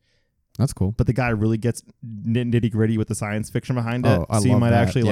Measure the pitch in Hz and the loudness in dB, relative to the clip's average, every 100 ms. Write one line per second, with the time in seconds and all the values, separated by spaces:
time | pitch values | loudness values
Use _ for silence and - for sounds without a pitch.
0 | _ _ _ _ _ - 123 - 95 110 | _ _ _ _ _ -4 -4 0 -2 0
1 | 120 120 123 110 110 113 117 - - _ | 0 0 -2 0 0 0 -2 -4 -12 _
2 | 117 104 113 117 120 110 110 110 110 110 | -16 -8 -2 -2 0 0 0 2 2 0
3 | 107 104 104 107 107 120 - 127 117 123 | -2 -4 -4 -4 -4 -6 -4 -4 -2 0
4 | 117 104 - 107 123 117 117 117 - 131 | 2 2 0 0 2 4 4 4 2 2
5 | 110 | 2